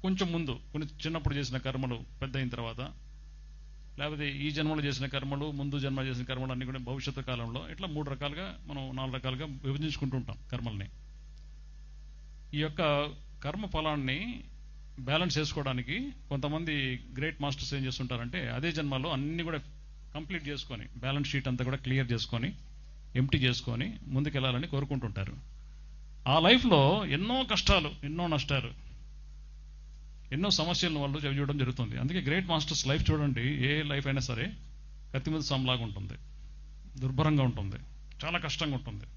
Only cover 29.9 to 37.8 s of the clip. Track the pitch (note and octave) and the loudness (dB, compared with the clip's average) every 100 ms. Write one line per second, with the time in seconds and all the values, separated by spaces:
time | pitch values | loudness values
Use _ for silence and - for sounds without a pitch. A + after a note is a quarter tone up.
29.9 | - - - - C3+ G3 E3 D#3+ E3+ F3 | -14 -14 -14 -4 0 4 4 4 2 2
30.9 | D3+ C#3 C#3+ D3 C#3 C#3+ C#3+ C3 B2+ A2+ | 2 0 0 2 2 2 2 2 2 -2
31.9 | B2 C3+ F3+ C#3 E3+ F#3 D#3+ D3+ D3 C3 | 0 2 2 2 2 4 2 2 0 2
32.9 | D3+ - D#3 D3 A#2+ B2+ D3 C3 D3+ D3 | 4 6 4 4 2 2 2 2 2 2
33.9 | C#3 C#3+ C#3 C3+ A2+ F3+ A3 - - - | 0 2 0 0 -2 -2 -6 -12 -14 -14
34.9 | - - C3+ C#3+ D#3 C#3+ C3+ C3 B2+ A2+ | -14 -4 -2 0 0 2 2 4 2 0
35.9 | G2 F#2+ - - - - - - - - | -4 -6 -8 -12 -14 -14 -14 -14 -14 -14
36.9 | C3+ C3 C3 D#3 D3+ B2+ G#2+ G2+ A#2+ | -2 0 4 6 8 6 2 -4 -4